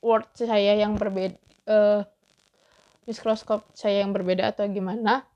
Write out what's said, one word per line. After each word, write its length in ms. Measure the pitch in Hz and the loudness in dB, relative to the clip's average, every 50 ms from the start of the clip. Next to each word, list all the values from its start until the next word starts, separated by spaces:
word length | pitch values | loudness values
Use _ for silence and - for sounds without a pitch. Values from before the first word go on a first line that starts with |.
| - | 2
word 240 | 226 226 220 226 _ _ - | 2 0 0 0 _ _ -8
saya 400 | 240 233 226 208 202 202 208 208 | -4 0 0 2 4 4 4 2
yang 180 | 208 208 214 202 | 2 0 0 -2
berbeda, 340 | 208 214 190 190 185 190 185 - _ _ _ _ _ | -4 -4 -4 -4 -6 -6 -8 -10 _ _ _ _ _
eh, 400 | - 214 214 208 208 208 208 202 202 _ _ _ _ _ _ _ _ _ _ _ _ _ _ _ _ _ _ _ - | 2 2 4 6 4 4 2 0 -6 _ _ _ _ _ _ _ _ _ _ _ _ _ _ _ _ _ _ _ -12
mikroskop 560 | 226 - - 226 220 220 - - 220 208 - _ _ | -12 -6 -2 -2 -2 -2 -2 -4 -4 -4 -4 _ _
saya 320 | - - 214 202 202 196 | -6 -4 -2 0 0 0
yang 80 | 196 196 | 0 -2
berbeda 400 | 190 185 180 185 185 190 214 208 | -4 -2 -2 -2 0 0 -2 -2
atau 160 | - 208 208 | -2 -4 -4
gimana. 560 | 196 202 190 190 196 226 226 208 226 269 262 _ _ | -4 -4 -6 -6 -6 -2 0 0 0 0 -2 _ _